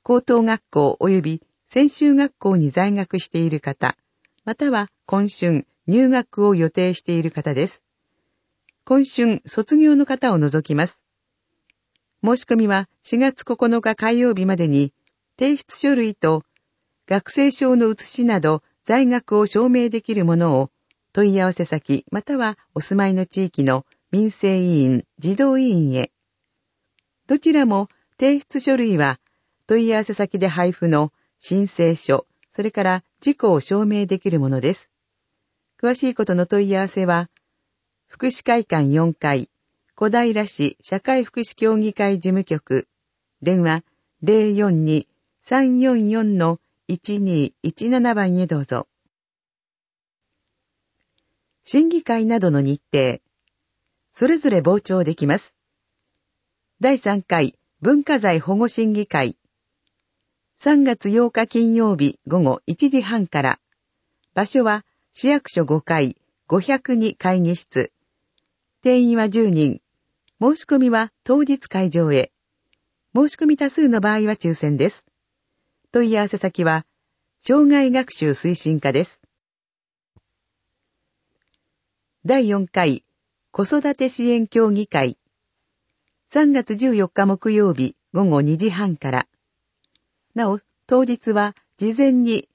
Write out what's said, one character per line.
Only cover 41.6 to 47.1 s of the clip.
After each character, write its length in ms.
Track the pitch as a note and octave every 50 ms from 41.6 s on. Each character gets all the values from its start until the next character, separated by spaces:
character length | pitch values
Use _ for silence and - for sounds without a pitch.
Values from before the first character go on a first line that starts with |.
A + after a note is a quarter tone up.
| A3 A3 A3
議 160 | A3 G#3+ G#3+ G3+
会 220 | - G#3 G3+ G3
事 160 | F#3 E3 F#3
務 140 | F#3 F#3+ F#3+
局、 440 | - E3 D3+ - - C3 C3 - _ _ _ _ _ _ _ _ _ _ _ -
電 200 | D#3 F#3 F#3 F3
話 220 | E3 D#3+ E3 E3 _ _ _ _ _ _ _ D#3+
零 320 | D#3+ G#3+ A3 G#3+ G#3+ G3+
四 300 | G3+ G#3 G3+ F3 D#3+ D#3
二 220 | D#3 D#3 D#3 - _ _ _ _ _ _ _ _
三 360 | - B3+ C4 C4+ C4 B3+ B3
四 300 | B3+ C4 B3+ A#3 G#3+ G#3
四 300 | G#3+ A3+ A3+ G#3+ G3+ F#3
の 220 | E3 E3 E3+ E3 _ _ _ _ _
一 340 | - F3+ F3 - -